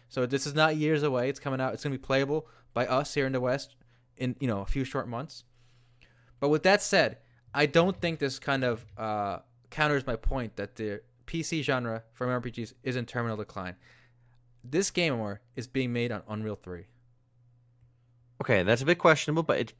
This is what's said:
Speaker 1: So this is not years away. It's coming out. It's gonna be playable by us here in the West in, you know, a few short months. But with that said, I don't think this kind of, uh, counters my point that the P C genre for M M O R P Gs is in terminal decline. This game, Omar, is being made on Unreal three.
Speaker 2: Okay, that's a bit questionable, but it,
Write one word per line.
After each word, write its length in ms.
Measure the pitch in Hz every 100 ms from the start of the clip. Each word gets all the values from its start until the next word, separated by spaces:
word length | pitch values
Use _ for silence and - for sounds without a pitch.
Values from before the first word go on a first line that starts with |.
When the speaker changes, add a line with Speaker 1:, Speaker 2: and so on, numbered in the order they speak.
| _
Speaker 1:
So 160 | 131
this 220 | 123 135 143
is 80 |
not 220 | 147 156 156
years 260 | 151 151
away. 260 | 147 127 127
It's 120 | 139
coming 200 | 139 131
out. 140 | 131
It's 80 | 110
gonna 140 | 147 131
be 60 |
playable 440 | - 135 139 151 156 - -
by 120 | 117 123
us 260 | 127 147
here 140 | 147 135
in 60 |
the 80 | 131
West 360 | 127 139 - _ - _ _ -
in, 200 | 127 123
you 60 | 131
know, 140 | 101
a 60 | 98
few 180 | 139
short 240 | 127 139 117
months. 360 | 117 151 - - _ - _ _ _ - _ _ -
But 80 | 143
with 140 | 151
that 180 | 185 202
said, 380 | - 190 120 - _ _ -
I 140 | 143 147
don't 340 | 165 180 185
think 180 | 170 160
this 200 | 139 -
kind 260 | - 135
of, 220 | 127 113 - -
uh, 420 | 110 107 101 90 - _ _
counters 360 | - 151 143 127
my 100 | 117
point 400 | - 135 113 -
that 200 | 101 -
the 240 | 107 101 - _ -
P 160 | 165
C 200 | 156 160
genre 400 | 139 127 120 113 -
for 120 | -
M 60 | 123
M 40 |
O 20 | 123
R 40 |
P 100 | 123
Gs 240 | 113 110 -
is 140 | 131 123
in 80 |
terminal 320 | 117 120 117 107
decline. 400 | 104 101 92 90 - - _ _ _ _ _ _
This 260 | 123 156 196
game, 240 | - 165
Omar, 260 | 120 104 101 - -
is 100 | 113
being 260 | 131 127
made 200 | 120 120
on 100 | 107 -
Unreal 280 | 107 110 101
three. 300 | 90 90 - _ _ _ _ _ _ _ _ _ _ _ _ _ _ -
Speaker 2:
Okay, 220 | - 104
that's 200 | 90 120
a 40 | 135
bit 120 | 170
questionable, 440 | 170 156 - 156
but 160 | 156 -
it, 140 | 117 -